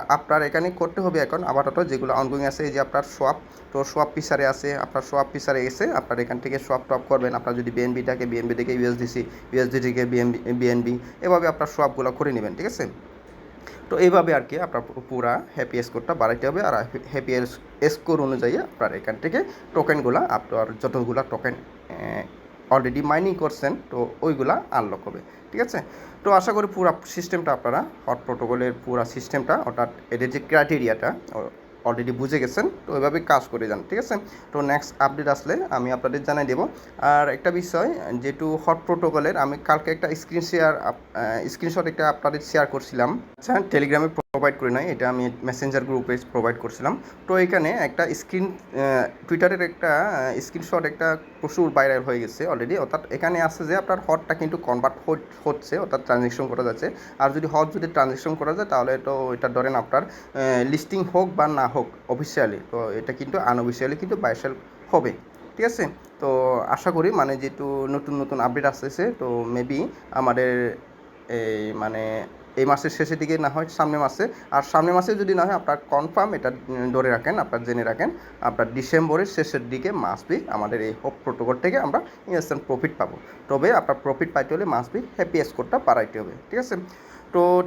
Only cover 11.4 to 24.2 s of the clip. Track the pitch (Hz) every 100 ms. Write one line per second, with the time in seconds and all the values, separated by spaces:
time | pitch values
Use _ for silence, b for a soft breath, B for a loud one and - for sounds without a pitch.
11.4 | 170 156 151 - 143 139 127 123 143 120
12.4 | 104 87 87 - 117 - - - - -
13.4 | - - B B - 180 180 180 165 143
14.4 | 120 151 175 123 113 127 123 127 120 120
15.4 | - - 127 123 120 120 120 160 113 117
16.4 | 135 165 202 117 120 127 - 139 131 127
17.4 | 120 - - - 151 151 - 156 135 127
18.4 | 120 202 - - 107 95 - 113 160 247
19.4 | 392 B B 165 151 151 123 135 359 -
20.4 | - 113 110 110 131 135 120 120 135 110
21.4 | 127 - - - - - 107 107 - -
22.4 | - - - 135 127 131 147 156 190 175
23.4 | 151 - 139 131 - 123 120 -